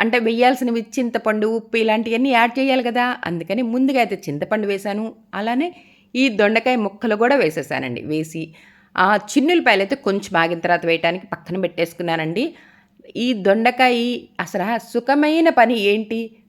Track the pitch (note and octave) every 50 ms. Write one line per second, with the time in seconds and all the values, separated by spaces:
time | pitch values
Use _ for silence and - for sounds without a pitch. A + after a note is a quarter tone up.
0 | G3 A3+ A3 B3 A3+ C4 A#3 A3+ B3 B3 C4+ B3+ C4 B3 A#3 A#3 A3 G#3+ - -
1 | B3+ A#3 A#3 A3+ A3+ A3 G#3+ G#3+ G#3+ A3 A3+ A3+ A3 - - A3+ A3 A3 G#3+ A3
2 | A3+ A3+ A3 A#3 B3+ C#4 C4 A#3 A3+ A#3+ A#3+ C4 C4+ C4+ C4 C4 B3 A#3+ A3+ B3
3 | A#3+ B3 B3 - - - E3+ E3+ E3+ E3 G3 A3+ B3+ A3+ A3+ B3+ C4 C4+ C#4+ C4
4 | A#3 G#3 G3+ F#3 - - C#3+ D3 - - G#3+ G#3+ G#3+ G3+ G3+ G3 G3 G#3+ G3 G#2
5 | A3 A3 - - _ _ - F#3 G#3 A3 A#3+ B3+ D4+ F4+ F4 - - _ _ _
6 | _ _ - A#3+ C4 C#4 A3 F#3+ G#3+ G3+ A3 A3+ A3 B3+ B3+ B3 G#3+ G3 - -
7 | - A#3+ A3 G#3 A3+ B3 C4+ C#4+ A3 D#3+ D#3 - C#3 - D3+ C3 C3+ C3 A#2+ -
8 | - - D3+ D#3 D#3 D#3 - E3 D#3+ D#3+ D#3 - - - - _ _ _ - -
9 | F#3 F#3+ G#3+ G#3 G3+ - - C#4+ B3+ D#4 F4+ E4+ C4 B3 A3 F#3+ G3 G3 C#4 C4+
10 | - G#3 G3 G3+ G3 - F#3+ E3 E3 E3 F3 E3 E3 F3 F3 E3+ E3+ E3+ E3 E3
11 | D#3+ E3+ E3+ F#3 F3+ - - - - - A3+ G#3 F#3+ E3+ - - A3 A3+ - -
12 | F3+ E3+ E3 E3 D#3+ D#3+ E3 G3 C4 D#4+ E4+ - - - _ _ _ _ _ _
13 | - - - - A#3+ B3 B3+ G#3 F#3 G3+ G3 A3 A3+ A#3+ A#3+ A#3 C4 B3+ B3 A#3+
14 | A#3 A#3+ B3 - - - _ - - E3+ - G3+ F3+ G3+ A#3+ A3+ A3 - - A#3
15 | A3+ - C#4 C#4+ D4 D4+ D#4 D#4+ E4 E4 D#4+ C4+ A#3 A3 B3 A#3 G3+ G3+ G3+ A3
16 | A3 G#3 A3+ A3+ A3+ A3 - _ _